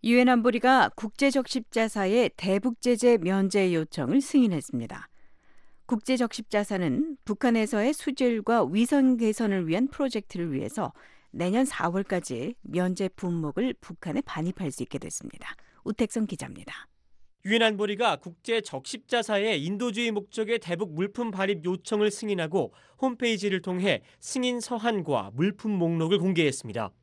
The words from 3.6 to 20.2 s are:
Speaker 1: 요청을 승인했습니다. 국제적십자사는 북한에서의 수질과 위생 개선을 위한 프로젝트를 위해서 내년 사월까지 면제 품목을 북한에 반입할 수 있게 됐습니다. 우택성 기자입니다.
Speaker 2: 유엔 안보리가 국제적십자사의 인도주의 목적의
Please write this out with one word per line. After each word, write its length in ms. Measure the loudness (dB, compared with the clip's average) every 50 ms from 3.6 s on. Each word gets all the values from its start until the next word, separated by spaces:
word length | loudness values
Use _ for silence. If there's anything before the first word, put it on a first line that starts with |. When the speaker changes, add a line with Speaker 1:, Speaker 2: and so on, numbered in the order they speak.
| 2 4 2
Speaker 1:
요청을 460 | 0 -2 -2 -4 -4 -2 2 2 2
승인했습니다. 880 | 2 4 4 4 4 4 2 0 -4 -4 -6 -6 -6 -6 -10 -12 -14 -18 _ -20 -20 -20 -20 -20 _ -20 -20 -20 -20 -20 -20 -20 -4
국제적십자사는 1300 | -4 -4 -4 0 0 0 0 0 -2 -2 -10 -8 -2 0 0 0 0 -2 -2 0 0 0 0 0 -2 -4 -10 _
북한에서의 720 | -6 -4 0 2 2 4 2 2 2 0 0 2 0 0
수질과 720 | -2 -4 -6 -2 0 2 2 2 0 0 2 2 2 2
위생 500 | 2 2 2 2 4 4 4 6 4 4
개선을 500 | 4 2 0 0 0 0 0 0 0 0
위한 220 | 0 0 0 0 -2
프로젝트를 640 | 0 -2 -4 -2 -2 -4 -8 -6 -6 -6 -4 -4
위해서 400 | -4 -4 -4 -4 -4 -4 -6 -6 -6 -12 -20 -20 -20 -20 _ _
내년 320 | -6 -4 -2 0 2 2 2
사월까지 920 | 0 0 -2 -2 -2 0 -2 -2 -2 -2 -4 -2 -4 -6 -6 -6 -8 -8 -10
면제 460 | -12 -4 -2 0 0 0 0 -2 -4 -4 _
품목을 580 | -6 -4 -4 -2 -2 -2 -2 -2 -2 -2 -2 -2 _
북한에 400 | -10 -18 -16 -10 -8 -4 -4 -4
반입할 500 | -4 -4 -6 -4 -4 -4 -4 -4 -6 -6
수 140 | -6 -6 -8
있게 140 | -8 -8 -10
됐습니다. 580 | -8 -8 -12 -10 -12 -12 -14 -14 -14 -16 -16 -16 -18 _ _ _
우택성 440 | _ -8 -2 -2 -2 -2 0 -4 -4
기자입니다. 600 | -4 -4 -8 -10 -12 -12 -16 -16 -16 -16 -16 -18 _ _ _ _ _ -20 -20 -20 -20 _ _ _
Speaker 2:
유엔 160 | 0 2 4
안보리가 540 | 4 2 2 0 -2 -2 -2 0 0 0 0
국제적십자사의 1500 | -2 -6 -16 -18 _ _ -2 -2 -2 -2 -4 -10 -10 -10 -10 -14 -14 _ _ -2 -2 0 0 0 0 2 0 0 -2 -2
인도주의 480 | -4 -4 -2 -4 -4 -2 -2 -2 -2
목적의 480 | -2 -4